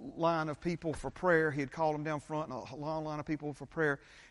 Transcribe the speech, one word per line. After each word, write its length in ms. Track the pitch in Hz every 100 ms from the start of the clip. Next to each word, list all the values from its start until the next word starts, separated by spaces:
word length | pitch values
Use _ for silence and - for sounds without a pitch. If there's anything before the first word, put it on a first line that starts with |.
| 139 131
line 320 | 160 165 156
of 100 | 147
people 320 | 170 165 165
for 200 | 135 139
prayer. 400 | - 180 165 156
He 80 | 143
had 120 | 135
called 220 | - 160
them 100 | 151
down 180 | 151 151
front, 280 | - 156 156
and 180 | 123 98
a 40 | 131
long 300 | 147 160 156
line 140 | 151
of 60 | 143
people 260 | 151 147
for 140 | 139 139
prayer. 320 | - 156 139 - - -